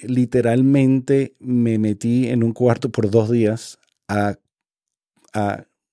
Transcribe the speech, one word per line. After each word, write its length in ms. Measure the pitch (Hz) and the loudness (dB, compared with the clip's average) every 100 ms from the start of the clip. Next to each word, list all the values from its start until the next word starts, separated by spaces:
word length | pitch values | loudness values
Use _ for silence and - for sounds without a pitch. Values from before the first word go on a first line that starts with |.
literalmente 1300 | 110 127 123 127 117 120 131 139 131 131 131 139 131 - | -6 -2 0 0 0 2 2 4 2 2 0 0 0 -8
me 400 | 123 123 117 110 | -4 -2 0 0
metí 500 | 107 101 117 123 123 | -2 -2 -2 -2 0
en 140 | 120 | 0
un 100 | 117 | -2
cuarto 380 | 113 123 117 127 | 0 0 0 -2
por 200 | 113 110 | -2 2
dos 200 | 113 110 | 2 2
días 480 | 120 107 113 - - _ _ _ | 2 0 -2 -8 -20 _ _ _
a, 280 | 104 101 101 _ _ _ _ _ _ _ _ _ | -4 -2 -6 _ _ _ _ _ _ _ _ _
a 340 | 110 101 - - _ _ | -4 -4 -4 -10 _ _